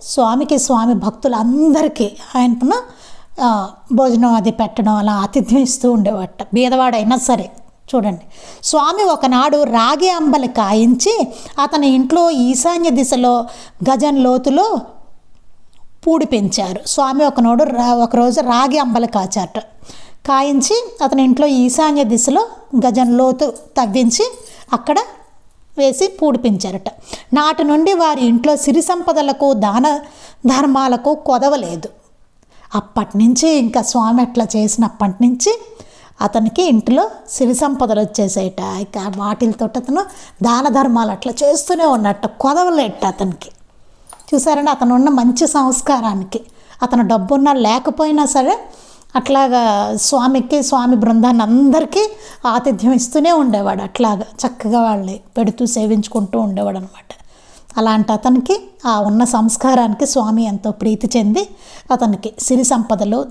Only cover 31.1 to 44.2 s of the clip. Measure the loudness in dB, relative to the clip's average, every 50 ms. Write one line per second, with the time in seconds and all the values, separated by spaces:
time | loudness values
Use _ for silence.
31.1 | -2 -2 0 0 0 2 2 2 0 0 -2 -6 -8 -10 -12 -14 -18 _ _ _
32.1 | _ _ -20 _ _ _ _ _ _ -20 -14 -6 -6 -6 -6 -4 -6 -6 -6 -4
33.1 | 0 2 4 4 4 4 2 2 2 2 0 0 0 -2 -2 -2 -2 0 0 2
34.1 | 2 2 0 0 0 -2 -2 -2 -2 -2 -2 0 0 0 -2 -2 -2 -2 -4 -2
35.1 | 0 2 2 2 2 2 0 -2 -2 -2 -6 -16 -20 -20 -20 -20 -20 -20 -20 -20
36.1 | -10 -6 -6 -2 -2 0 -2 -2 0 0 2 2 2 2 2 2 2 2 0 0
37.1 | -4 -12 -16 -10 -4 -2 0 0 0 0 0 -2 -2 -2 -2 0 0 0 -2 -2
38.1 | -2 -2 -2 -2 -2 -4 -4 -6 -6 -8 -10 -8 -8 -8 -10 -10 -10 -10 -8 -8
39.1 | -6 -6 -4 -4 -4 -2 -2 -2 -2 -2 -4 -6 -6 -6 -6 -4 -4 -4 -4 -6
40.1 | -10 -20 -20 -18 -8 -2 -2 0 0 2 0 2 2 2 2 2 2 0 0 -2
41.1 | -4 -6 -8 -8 -6 -2 -2 -2 -2 -2 -2 -2 -2 0 2 2 2 2 0 -2
42.1 | -2 -2 -4 -8 -6 -2 -2 0 0 2 0 0 0 0 -2 -2 -4 -4 -4 -4
43.1 | -4 -4 -6 -6 -6 -8 -14 -20 -20 -20 -20 -20 _ -20 -20 -20 -20 _ -20 -20
44.1 | -20 -18